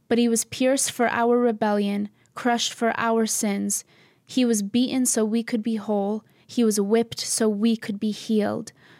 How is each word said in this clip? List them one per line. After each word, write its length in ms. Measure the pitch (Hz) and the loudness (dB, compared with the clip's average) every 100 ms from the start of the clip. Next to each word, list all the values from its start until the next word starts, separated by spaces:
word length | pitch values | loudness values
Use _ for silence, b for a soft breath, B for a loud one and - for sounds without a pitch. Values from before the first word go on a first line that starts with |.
| - | -2
But 100 | 233 | 2
he 100 | 240 | 2
was 140 | 226 - | 2 -2
pierced 440 | - 254 269 - | 0 2 2 0
for 160 | - 233 | 0 0
our 280 | - 233 240 | 2 2 4
rebellion, 720 | 240 220 214 208 202 202 208 b b | 2 2 0 0 0 -2 -6 b b
crushed 380 | - 247 233 - | -4 0 0 -2
for 220 | - 226 - | -2 -2 0
our 300 | 233 226 220 | 0 2 0
sins. 580 | - 220 202 202 - - b b b | 0 -2 -2 -2 -4 -8 b b b
He 200 | b - | b 0
was 180 | 247 220 | 2 2
beaten 420 | 196 240 254 262 | 0 0 0 0
so 200 | 247 233 | 0 0
we 180 | 214 226 | 0 0
could 200 | 226 240 | -2 -4
be 140 | 226 220 | -2 -4
whole. 480 | 202 202 202 214 - b b | -2 -2 -2 -4 -8 b b
He 180 | - | 0
was 160 | 226 208 | 2 2
whipped 400 | 196 226 233 - | 2 2 0 -4
so 280 | - - 220 | -6 0 0
we 280 | 202 226 220 | 2 2 0
could 240 | - 202 | -4 -4
be 120 | 214 | -4
healed. 600 | 202 - 220 202 110 220 - b b | -4 -2 0 0 -4 -8 -18 b b